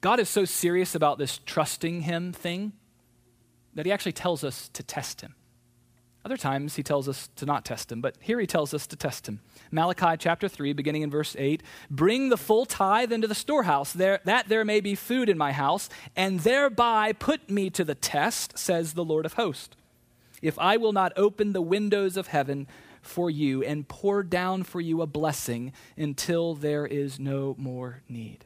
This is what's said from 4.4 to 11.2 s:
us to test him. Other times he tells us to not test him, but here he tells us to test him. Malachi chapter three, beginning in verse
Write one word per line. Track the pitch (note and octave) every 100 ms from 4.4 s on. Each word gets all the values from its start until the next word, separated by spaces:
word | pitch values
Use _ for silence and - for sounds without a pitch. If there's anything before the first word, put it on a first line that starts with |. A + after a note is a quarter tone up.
us | C#3+ - -
to | -
test | - - B2+ -
him. | - - _ _ _ _ _ _ _ _
Other | - C4
times | C#3+ C3+ C#3+ -
he |
tells | C#3 C#3+ C3+
us | C3+ - -
to | C#3
not | C#3+
test | - A#2 -
him, | A#2
but | B2 -
here | - A#3+
he | G3+
tells | E3+ C#3+
us | D3+ -
to | D3+
test | D3 - -
him. | G#2+ _ - -
Malachi | D#3+ E3+ F3+ F3+ E3
chapter | F3 E3 G3+
three, | - C#3+
beginning | C#3+ D3 D3+
in | D3+
verse | D3